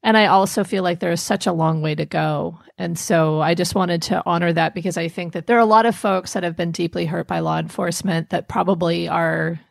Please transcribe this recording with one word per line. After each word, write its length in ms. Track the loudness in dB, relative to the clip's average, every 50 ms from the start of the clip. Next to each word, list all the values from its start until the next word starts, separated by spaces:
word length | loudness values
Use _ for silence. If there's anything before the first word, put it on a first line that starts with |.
| 2
And 120 | 4 4
I 120 | 6 6 6
also 360 | 6 4 4 2 0 -2 -2
feel 200 | 0 -2 0 0
like 160 | 0 -2 0
there 120 | -2 -2
is 80 | -2 -2
such 280 | -2 -2 -2 0 0 -2
a 40 |
long 300 | 0 2 0 0 0 0
way 140 | -2 -2 -2
to 100 | -2 -4
go. 540 | -4 -2 -2 0 0 -2 -2 -4 -6 -8 -12 -20 -20 _ -8
And 220 | -6 -6 -6 -6
so 420 | -2 0 2 4 4 4 2 0
I 140 | 2 0 2
just 180 | 0 0 -2 0
wanted 300 | -2 0 0 0 -2 -2
to 180 | -2 -2 -2 0
honor 300 | 0 0 0 2 0 2
that 220 | 2 0 0 -2
because 220 | -4 -6 -4 -4 -2
I 100 | -4 -4
think 260 | -6 -6 -8 -6 -8
that 140 | -8 -2 2
there 100 | 4 4
are 20 |
a 60 | 6
lot 220 | 6 6 6 6 4
of 80 | 0
folks 380 | 0 0 0 0 0 -2 -4 -6
that 100 | -4 -4
have 120 | -4 -4
been 160 | -2 -4 -4
deeply 360 | -2 -2 -4 -2 -2 -2 -4 -2
hurt 180 | -2 -4 -4
by 140 | -4 -4 -2
law 180 | 0 0 0 -2
enforcement 720 | -2 -4 -4 -4 -4 -2 -2 -2 -2 -2 -2 -2 -2 -2
that 180 | -4 -6 -6 _
probably 600 | -4 -2 0 0 0 0 2 0 0 0 -2 -2
are 520 | 0 0 0 0 0 0 -2 -4 -4 -8 _ _